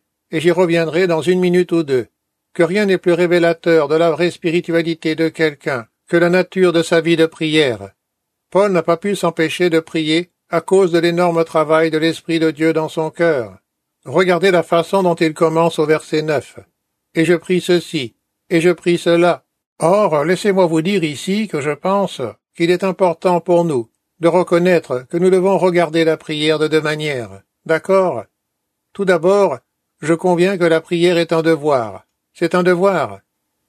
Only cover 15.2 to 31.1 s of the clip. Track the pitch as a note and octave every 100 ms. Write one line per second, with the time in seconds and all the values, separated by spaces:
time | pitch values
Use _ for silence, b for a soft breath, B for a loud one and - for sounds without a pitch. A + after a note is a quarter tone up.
15.2 | D#3+ D#3 E3 D#3+ E3 E3 D3+ D#3 - D#3
16.2 | D#3 C#3+ - - - _ _ _ _ E3
17.2 | D#3+ E3+ - F3+ - F3 - D#3 A#2+ -
18.2 | _ _ _ E3+ F3 E3+ F3 F3 F3 E3+
19.2 | F3 C#3+ _ _ _ - D#3+ G3+ G3 D3+
20.2 | D#3 F3+ G#3+ F#3+ E3+ D#3+ E3 G3+ D#3+ C3+
21.2 | - G#3 G#3+ D3+ C#3+ C#3+ F#3 G3+ F#3 -
22.2 | A#2 - _ - E3+ F3 F#3+ F3 F#3 E3
23.2 | F#3 F3 - F3 E3+ C3+ A2+ _ _ _
24.2 | E3 F3+ E3+ E3+ F3+ E3+ - B2+ C3 E3+
25.2 | F#3 F#3 F#3+ F#3 F#3 F3 D#3+ E3 D#3+ D#3
26.2 | - D3+ D#3 D#3 D3+ D#3 D3+ D3+ D3+ C3
27.2 | G#2 F#2+ _ _ - D#3+ - F#3+ F3+ A#2+
28.2 | G2+ _ _ _ _ _ _ - F#3+ F3
29.2 | F3 G3+ F#3+ B2+ _ _ _ _ D3+ E3
30.2 | F3+ E3+ F#3 F#3+ E3+ D#3+ - F3 F3